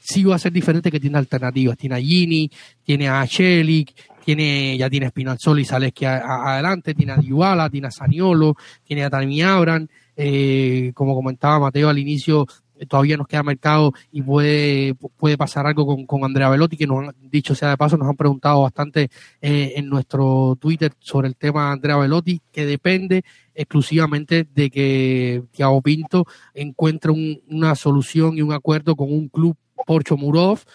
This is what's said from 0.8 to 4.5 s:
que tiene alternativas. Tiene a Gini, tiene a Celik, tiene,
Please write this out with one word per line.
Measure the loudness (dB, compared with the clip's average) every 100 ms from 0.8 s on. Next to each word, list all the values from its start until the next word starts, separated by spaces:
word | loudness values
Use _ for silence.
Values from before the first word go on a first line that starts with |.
| 0
que | -2
tiene | -2 0
alternativas. | -2 -2 -2 0 0 -2
Tiene | -6
a | -4
Gini, | 0 0 2 0 -2 -6 -20 _
tiene | -2 0 0
a | 0 0
Celik, | 0 2 4 4 2 0 _ _ _
tiene, | -4 -2 0